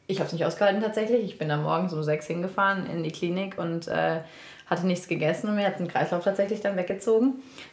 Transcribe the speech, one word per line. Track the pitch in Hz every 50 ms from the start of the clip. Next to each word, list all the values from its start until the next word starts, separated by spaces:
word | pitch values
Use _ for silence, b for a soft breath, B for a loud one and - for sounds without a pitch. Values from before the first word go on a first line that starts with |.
| _ -
ich | 190 151
hab's | 151 - 175
nicht | 160 151
ausgehalten | 165 165 - 202 202 190 214 220
tatsächlich. | 214 - 220 220 220 240 240 208
Ich | 185 - -
bin | 165 151
da | 147
morgens | 151 151 156 160 165 185 180 165
um | 156 151
sechs | 151 151 151 -
hingefahren | - 165 175 175 190 - 202 196 196 196 185 160 -
in | 170 170 160
die | 160 165
Klinik | - 180 170 175 185 196 190 190 -
und, | 175 170 165 165 170 -
äh, | 160 160 165 165 160 160 160 B B B B B B B B
hatte | - 175 175 175
nichts | 185 180 175 - -
gegessen | 170 156 151 151 - - - 208
und | 208
mir | 202 202
hat | 190 190 -
den | 180 156
Kreislauf | - 131 151 - 175 175 175
tatsächlich | 202 196 202 196 202 214 196
dann | - 202 196
weggezogen, | 185 175 - 190 190 - 233 220 220 240 269 262 B B B B B B B